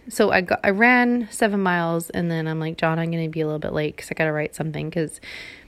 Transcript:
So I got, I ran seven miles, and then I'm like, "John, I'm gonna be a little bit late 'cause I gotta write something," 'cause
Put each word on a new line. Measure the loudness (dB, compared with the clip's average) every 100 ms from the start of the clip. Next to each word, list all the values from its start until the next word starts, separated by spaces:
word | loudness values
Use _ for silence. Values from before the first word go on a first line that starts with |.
| -8
So | 2 4
I | 4
got, | 2 0
I | 2
ran | 4 6 6 4 2 -2
seven | 0 0 2
miles, | 2 2 2 0 -2
and | -2 -2
then | 0 -2
I'm | -2
like, | -4 0
"John, | 0 0
I'm | 0
gonna | -2 -2
be | -2
a | -2
little | -2
bit | -4
late | -2 -4 -6
'cause | -8
I |
gotta | -2 0
write | 0 -4
something," | -4 -6 -4 -4
'cause | -4 -4 -6 -16 -16 -16 -20